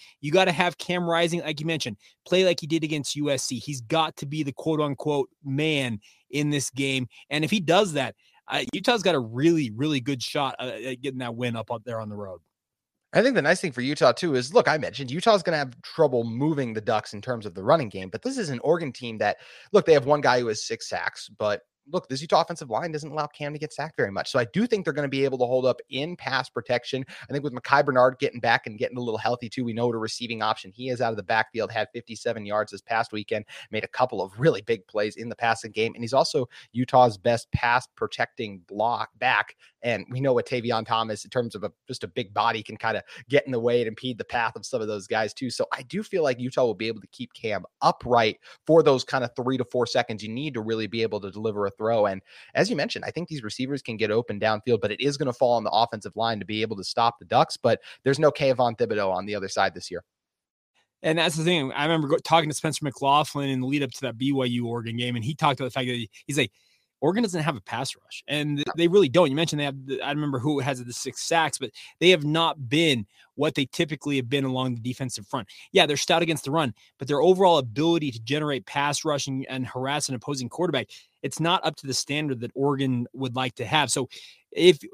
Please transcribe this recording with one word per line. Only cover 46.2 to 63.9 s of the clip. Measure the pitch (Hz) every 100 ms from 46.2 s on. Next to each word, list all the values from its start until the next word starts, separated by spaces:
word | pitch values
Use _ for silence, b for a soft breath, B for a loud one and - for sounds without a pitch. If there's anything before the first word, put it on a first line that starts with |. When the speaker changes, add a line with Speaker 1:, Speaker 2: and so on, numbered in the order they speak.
Speaker 2:
like | 143 123
Utah | 127 139 123
will |
be | 95 110
able | 107
to | -
keep | - 117
Cam | - 110 95 90 -
upright | 165 - 123 120 110 - B B -
for | 165
those | 147 127
kinda | - 135 117 -
three | 123 131
to | 120
four | 123 117
seconds | 127 117 107
you | 107
need | 120 151 120
to |
really | 110 113 104
be | 113
able | 110 104
to | 98
deliver | 101 110 104 98
a | -
throw. | 110 113 104
And | 95 - B B
as | - 190
you | 156
mentioned, | - - 104
I |
think | 156 175
these | 151
receivers | 107 - 131 139
can | - 110
get | 107
open | 110 - 101
downfield, | 107 107 127 110
but | 104
it | 104
is | 135 139
gonna | 139
fall | - 123 117
on | 107
the |
offensive | 107 117 107 101 110
line | 113 107
to | 95
be | 107
able | 110 101
to |
stop | 90 - 117 -
the | 87
Ducks. | 120 - -
But | 120 113 B B
there's | 135 139
no | 151
Kayvon | - 139 131 120 117
Thibodeaux | 113 104 95
on | 92 101
the | 104
other | 95
side | 104 95 85
this | -
year. | 87 - _ _ _ _ _ _ _ _ _
Speaker 1:
And | 160 165
that's | 165 160
the |
thing. | 160 175 135
I | -
remember | 156 160 143
go-, | 160
talking | - 165 156
to | 135
Spencer | 160 -
McLaughlin | 151 - 139 147 147 147 139
in | 131
the | 127
lead | 147
up | 131